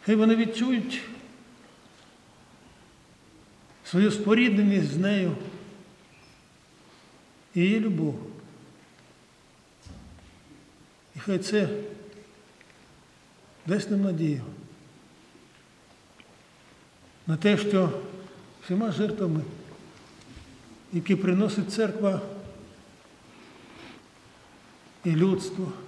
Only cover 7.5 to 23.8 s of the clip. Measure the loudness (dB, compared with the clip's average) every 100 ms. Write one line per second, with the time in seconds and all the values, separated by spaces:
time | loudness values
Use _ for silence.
7.5 | 2 4 4 2 0 -2 -4 -10 -16 -20
8.5 | -20 -20 -20 -20 -20 -20 -20 -20 _ _
9.5 | -20 _ _ -20 -20 -20 -20 -20 -20 -20
10.5 | -20 -20 -20 -20 _ _ -12 -4 -2 0
11.5 | 0 0 -2 -8 -14 -18 -20 -20 -20 -20
12.5 | -20 -20 -20 -20 -20 -20 -20 -20 -20 -20
13.5 | -16 -4 -4 0 0 0 0 -2 -2 -6
14.5 | -14 -20 -20 -20 -20 -20 -20 -20 -20 -20
15.5 | -20 -20 -20 -20 -20 _ -20 -20 -20 -20
16.5 | -20 -20 -20 -20 -20 -20 -14 -4 2 4
17.5 | 4 4 2 2 0 -8 -14 -18 -20 -20
18.5 | -20 -4 -2 -2 -2 -2 -2 -2 -2 -4
19.5 | -12 -18 -20 -20 -20 -20 -20 -20 -20 -20
20.5 | -20 -20 -20 -8 -6 2 2 4 2 2
21.5 | 0 -4 0 0 2 0 0 -6 -12 -16
22.5 | -18 -20 -20 -20 -20 -20 -20 -20 -20 -20
23.5 | -20 -20 -20